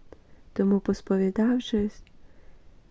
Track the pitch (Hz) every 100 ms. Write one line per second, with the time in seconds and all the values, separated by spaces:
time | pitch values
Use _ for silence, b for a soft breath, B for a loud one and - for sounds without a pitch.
0 | - b b b b - 196 196 - 196
1 | - 190 190 190 226 247 - 214 214 -
2 | - - b b b b b b -